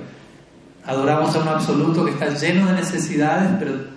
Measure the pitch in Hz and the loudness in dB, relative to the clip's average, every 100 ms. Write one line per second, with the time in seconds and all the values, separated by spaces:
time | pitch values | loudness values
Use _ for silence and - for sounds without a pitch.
0 | - - - - - - - - - 135 | -12 -20 -20 -20 -20 -20 -20 -16 -6 -2
1 | 143 156 160 160 160 156 160 143 156 165 | 2 2 2 0 0 0 0 0 2 2
2 | 151 139 151 143 160 185 185 185 - 165 | 0 0 -4 -2 0 2 4 2 -2 -4
3 | 156 151 151 175 190 - 143 127 - | -2 0 2 2 2 0 -2 -6 -8